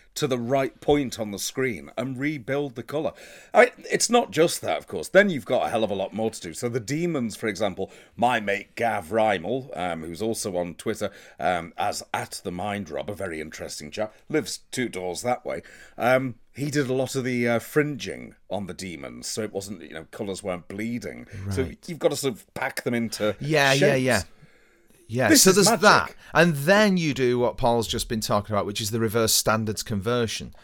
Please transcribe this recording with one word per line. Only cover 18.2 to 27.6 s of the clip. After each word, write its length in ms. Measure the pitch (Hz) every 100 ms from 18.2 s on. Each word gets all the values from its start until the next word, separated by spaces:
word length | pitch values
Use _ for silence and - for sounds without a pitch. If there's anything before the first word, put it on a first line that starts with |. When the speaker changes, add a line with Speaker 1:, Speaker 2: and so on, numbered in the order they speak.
| 58 - -
Speaker 1:
on 160 | 95 92
the 80 |
Demons, 540 | 90 95 78 65 60 -
so 160 | -
it 100 | 107
wasn't, 300 | 98 98 92
you 100 | 76
know, 120 | 78 80
colours 320 | - 104 92
weren't 260 | 101 90 -
bleeding. 600 | 98 117 120 95 60 60 98 98
So 100 | 98
Speaker 2:
Right. 160 | 131 - -
Speaker 1:
you've 140 | 156
got 100 | 160
to 80 | 143
sort 160 | 139
of 180 | 104 - -
pack 260 | - -
them 140 | 127 120
into 400 | 113 - 104 98
Speaker 2:
Yeah, 320 | 139 151 139
yeah, 180 | 135 -
Speaker 1:
shapes. 100 | 135
Speaker 2:
yeah. 180 | 127 113 - - - _ _ _ _ _ -
Yeah, 200 | 117 113
Speaker 1:
This 140 | 294
Speaker 2:
so 80 | 185
Speaker 1:
is 40 | 190
Speaker 2:
there's 120 | 196
Speaker 1:
magic. 140 | 220
Speaker 2:
that. 320 | 202 151 76 - -
And 200 | - 175
then 440 | 143 143 202 214 185
you 160 | 156
do 260 | 135 123 123
what 160 | 120
Paul's 320 | -